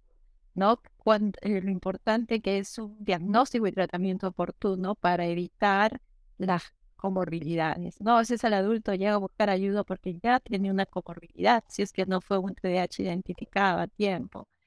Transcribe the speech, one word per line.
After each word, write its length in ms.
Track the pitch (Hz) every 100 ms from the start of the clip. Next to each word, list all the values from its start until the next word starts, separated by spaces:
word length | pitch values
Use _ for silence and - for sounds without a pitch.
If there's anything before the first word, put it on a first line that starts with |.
| _ _ _ _ _ -
¿no? 260 | 196 240 - _
Cuan-, 360 | - 214 208 -
eh, 200 | 202 202
lo 100 | 185
importante 680 | 185 190 190 - 220 233 226
que 160 | 214 -
es 200 | - -
un 200 | 214 214
diagnóstico 640 | 208 175 180 208 262 240 208
y 60 |
tratamiento 560 | 175 180 180 190 185 190
oportuno 680 | - 175 - 208 185 185 208
para 300 | 180 175 175
evitar 760 | 170 175 - 208 196 214 - _ _ _ -
las 360 | 190 175 - _ _ _ 196
comorbilidades, 960 | 190 175 165 151 165 160 165 170 -
¿no? 140 | 208 233
A 40 |
veces 220 | 226 240
el 120 | 240 202
adulto 400 | 196 226 220 190
llega 180 | 196
a 40 | 208
buscar 340 | 190 - 208
ayuda 320 | 190 196 202
porque 340 | 196 190 - 170
ya 160 | 226 254
tiene 320 | - 196 196
una 160 | 196 190
comorbilidad, 760 | - - 170 - - 190 233 -
si 160 | -
es 100 | 202
que 140 | - 185
no 120 | 185
fue 200 | - 196
un 160 | 190 190
T 120 | 190
D 120 | 180
A 40 |
H 200 | 180 -
identificado 760 | 185 175 - 180 - 196 196 170
a 80 | 175
tiempo. 600 | - 202 175 180 - - _